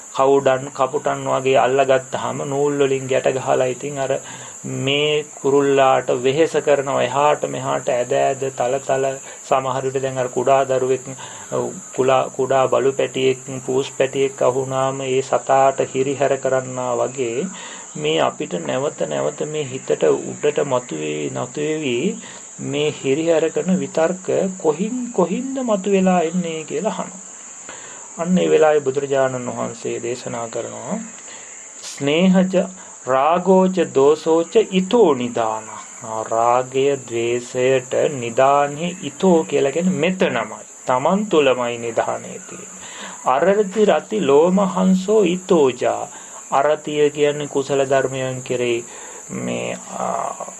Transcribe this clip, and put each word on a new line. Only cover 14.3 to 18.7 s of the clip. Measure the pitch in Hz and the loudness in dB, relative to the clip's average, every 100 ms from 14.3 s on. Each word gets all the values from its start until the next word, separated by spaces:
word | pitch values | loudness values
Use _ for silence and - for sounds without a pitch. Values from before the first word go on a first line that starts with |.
| 131 | 0
අහුනාම | 131 127 131 135 135 135 | 0 0 -2 -2 -2 -2
ඒ | 135 131 | -2 -2
සතාට | 131 127 - 135 135 131 | 0 0 2 4 4 2
හිරිහැර | 135 131 131 135 139 135 | 0 -2 -2 0 0 0
කරන්නා | 131 131 127 127 127 120 | 0 0 -2 -6 -4 -2
වගේ | 120 135 120 117 185 - - - - 151 | -2 -4 -4 -4 -6 -8 -16 -16 -16 -6
මේ | 151 160 | -2 0
අපිට | 127 123 151 175 | 0 -2 -6 -6
නැවත | 156 | -4